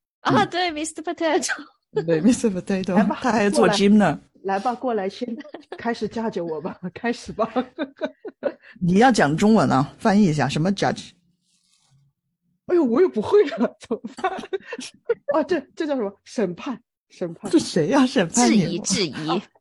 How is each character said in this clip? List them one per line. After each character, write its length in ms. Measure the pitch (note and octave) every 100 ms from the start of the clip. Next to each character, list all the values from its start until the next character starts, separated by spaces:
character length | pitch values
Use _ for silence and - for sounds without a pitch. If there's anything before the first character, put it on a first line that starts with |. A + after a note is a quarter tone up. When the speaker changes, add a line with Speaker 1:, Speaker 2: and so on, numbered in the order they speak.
| _ _
Speaker 1:
啊， 200 | - E4+
Speaker 2:
嗯。 60 | G4+
Speaker 1:
对 220 | E4+ F4+
，Mister 280 | D4+ D#4 -
Potato。 520 | D#4+ E4 E4 E4+ - - D4 _ _ -
Speaker 2:
对 160 | E3 D#3+
，Mister 300 | G3 B3 A#3
Potato， 440 | F#3 - F#3+ F#3+
Speaker 3:
来 100 | F#3
吧， 140 | G3 -
Speaker 2:
他 80 | B3+
还 180 | A3+ G3+
做 200 | - G3+
gym 260 | G3+ G3+
呢。 240 | G#3+ F#3 - - _
Speaker 3:
过 0 |
来。 140 | F#3+ G3
来 20 |
吧， 160 | B3
过 200 | A#3+ C4
来， 140 | A3 F#3+
先 280 | - A#3+ A#3 - E4 - -
开 160 | A#3+
始 140 | A#3 G#3
架 200 | A3+ A3+
着 160 | F#3+
我 160 | E3+ D#3
吧， 160 | E3+ - F3+
<laughs> 40 |
开 200 | - A#3
始 180 | A#3+ -
吧。 160 | F#3+ A3+ B3+ B3 - C#4 - D#4+
<laughs> 680 | - G4+ - - - - -
Speaker 2:
你 120 | F3
要 180 | F#3 B3+
讲 240 | A3+ D3+ D#3
中 180 | G3+
文 160 | A3 C3
啊， 240 | C3 D3 -
翻 240 | A3+ G3+
译 40 |
一 80 | G3+
下， 160 | D3+ C3
什 120 | D3
么 120 | E3+
judge？ 380 | G3 C3+ A#2 - _ _ _ _ _ _ C6+ _ _ _ _ _ _ _ _ -
Speaker 3:
哎 80 |
呦， 80 | F4+
我 180 | C4+ A#3
也 60 | F#4
不 160 | A3
会 180 | G3 G#4 D#4
啊， 80 | - - -
怎 120 | -
么 100 | A3 - -
办？ 160 | F#4 F#4 - G4 - A4+
<laughs> 480 | - - - A4+ -
哦， 120 | D#4+
这， 160 | D4+ E4+ - -
这 100 | D#4
叫 80 |
什 80 | C#4
么？ 100 | G3 G3+
审 280 | - - F#3+ E3+
判， 200 | - A#3 _ _ _
审 220 | - F3
判。 160 | E3 C4
Speaker 2:
这 120 | E4+
谁 260 | - F#3+ D3+
呀？ 180 | C#4+
审 240 | B3+ B3+ E3+
判 220 | A#3 A#3+
你？ 60 | A3+
Speaker 1:
质 100 | E3
疑， 120 | E3+
质 260 | - G3 E3+
疑。 220 | A2+ D#3
Speaker 3:
哦， 120 | G3 - _